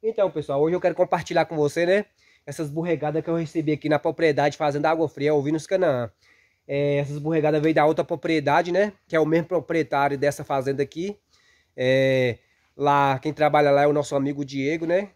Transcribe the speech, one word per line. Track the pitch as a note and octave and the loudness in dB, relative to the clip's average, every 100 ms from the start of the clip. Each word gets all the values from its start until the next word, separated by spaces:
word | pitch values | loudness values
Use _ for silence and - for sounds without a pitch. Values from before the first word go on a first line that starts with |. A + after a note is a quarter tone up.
| A3 | -4
Então, | A3 F#3+ | -2 -2
pessoal, | D#3 C#3+ C#3 | -2 -4 0
hoje | D#3 F3+ | 0 0
eu | |
quero | F3+ | -2
compartilhar | F3 F3+ F3 D#3 E3+ D#3+ | 0 0 0 -2 -2 -2
com | D#3+ | 0
você, | D3 E3 E3+ | -2 0 2
né, | G3 G#3 _ _ _ | 2 0 _ _ _
essas | - C#3+ D#3 | -18 -10 -8
borregadas | D3 F3 D#3+ D3+ D#3 | -6 -4 -2 -2 -4
que | D#3 | -4
eu | E3 | -4
recebi | D#3+ E3+ D3+ | -4 -4 -2
aqui | D3 D3+ | -2 0
na | D3 | 0
propriedade | E3+ D#3 E3 C#3+ D3 | -2 0 0 2 0
Fazenda | C#3 D3+ C#3+ D#3 | 0 -4 0 0
Água | E3 D#3+ | 0 -2
Fria, | - C#3+ | -2 0
Ovinos | D3+ C#3 D#3 D3+ | 0 0 -4 -2
Canaã. | F#3+ F3+ C3 A#2 _ _ _ _ _ _ | 0 0 0 -4 _ _ _ _ _ _
É, | C#3 C#3+ C#3+ | -2 0 -2
essas | C#3+ D3 | -4 -6
borregadas | D3 E3 D3+ D3+ | -2 0 2 2
veio | D3+ | 2
da | D#3+ D3+ | 2 2
outra | D#3+ | 2
propriedade, | D#3 E3 E3+ D#3+ C#3+ D3 F3 | -2 -4 -2 0 2 0 2
né, | F3 G#3 G3 _ | 0 0 -2 _
que | D#3+ | 0
é | |
o | |
mesmo | D#3 D#3+ E3+ | 2 2 0
proprietário | F3+ - E3 D3 C#3+ C#3+ C#3 | -4 -2 -2 0 0 0 2
dessa | C#3+ C#3 | -2 -2
fazenda | D3 C#3 C3 C3+ | -4 -4 -2 -2
aqui. | C#3+ D#3 F#3 G#3 _ _ _ _ _ | -4 -4 -10 -10 _ _ _ _ _
É, | - B2+ C3 C3+ C3 B2+ A2 _ _ _ - | -4 2 4 4 2 2 -2 _ _ _ -4
lá, | C#3+ C#3+ C#3 C3 | 2 4 2 0
quem | D#3 | -4
trabalha | D3 D3+ D3 D3 | 0 2 4 4
lá | C#3 | 4
é | D3 | 4
o | |
nosso | D3 C#3+ | 2 0
amigo | C#3+ C#3 C#3+ | -2 -2 -4
Diego, | C#3 C#3 C3+ E3 | -8 -4 -4 -2
né? | E3 F3 G3+ | 0 -2 -2